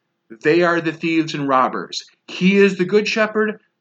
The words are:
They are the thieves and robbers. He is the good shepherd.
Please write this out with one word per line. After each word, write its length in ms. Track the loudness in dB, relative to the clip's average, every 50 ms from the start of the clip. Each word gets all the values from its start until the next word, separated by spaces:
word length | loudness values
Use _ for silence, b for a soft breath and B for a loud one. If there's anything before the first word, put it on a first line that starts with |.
| _ _ _ _ _ _ -20 -2 0
They 200 | 2 2 4 2
are 180 | 2 0 0
the 100 | -2 -4
thieves 420 | -6 -4 -4 -2 0 -2 -2 -2 -6
and 140 | -6 -2
robbers. 560 | 0 2 2 2 0 -2 -8 -10 -10 -12 -14 -16 b b b _
He 300 | -18 -6 -2 0 2 4
is 200 | 6 4 4 2
the 80 | 0 -2
good 220 | 0 0 0 0
shepherd. 540 | 0 -2 -2 -2 -2 -2 -4 -4 -4 -6 -10 _ _ _ _